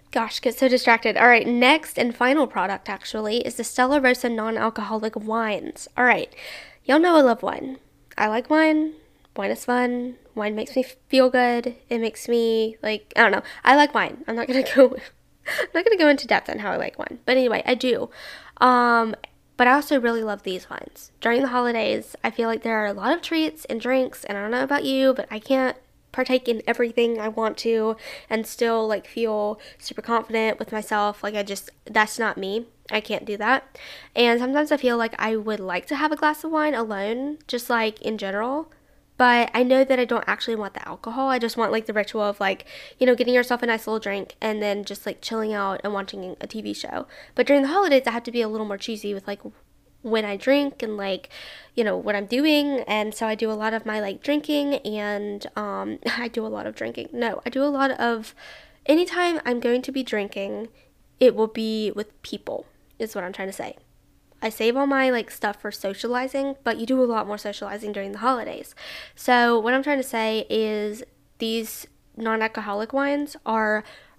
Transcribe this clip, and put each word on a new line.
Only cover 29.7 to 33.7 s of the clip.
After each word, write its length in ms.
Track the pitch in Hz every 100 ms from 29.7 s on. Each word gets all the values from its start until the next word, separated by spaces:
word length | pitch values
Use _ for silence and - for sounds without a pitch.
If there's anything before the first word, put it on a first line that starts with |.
| -
super 220 | - -
confident 580 | - 233 226 226 220 214
with 120 | 220
myself. 520 | 214 214 214 208 202
Like, 120 | 208 214
I 80 |
just, 280 | 196 196 - - -
that's 340 | 214 214 -
not 180 | 214 -
me. 300 | 190 214 233 _ -
I 100 | 214
can't 240 | 214 208 208
do 120 | 202
that. 420 | 220 269 -